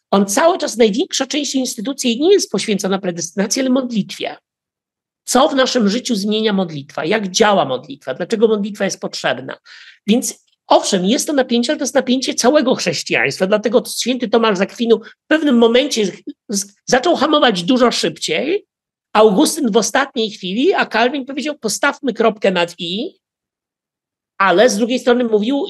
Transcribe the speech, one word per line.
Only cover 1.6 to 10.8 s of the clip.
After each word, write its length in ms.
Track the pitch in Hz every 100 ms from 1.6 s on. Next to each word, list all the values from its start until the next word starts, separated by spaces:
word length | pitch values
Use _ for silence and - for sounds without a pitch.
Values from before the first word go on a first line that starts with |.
| 254 - 208 277 254 233
nie 120 | 311
jest 200 | 392 -
poświęcona 480 | 208 208 196 190 190
predestynacji, 600 | 190 170 165 - 208 269
ale 80 | 262
modlitwie. 680 | 254 254 226 170 - - 147 _ _ _ _ _ _ _ _
Co 260 | - 247 294
w 60 | 277
naszym 340 | 254 254 202
życiu 260 | 220 254 220
zmienia 380 | 208 214 220
modlitwa? 520 | 196 180 151 139 - 131
Jak 220 | 214 196
działa 340 | 180 214 202 139
modlitwa? 480 | 127 - 139 -
Dlaczego 340 | 131 - 214 220
modlitwa 380 | 220 208 202 196
jest 160 | -
potrzebna? 560 | 208 - 165 123 131 - _ - - - -
Więc 380 | 226 - - _ _ -
owszem, 380 | 349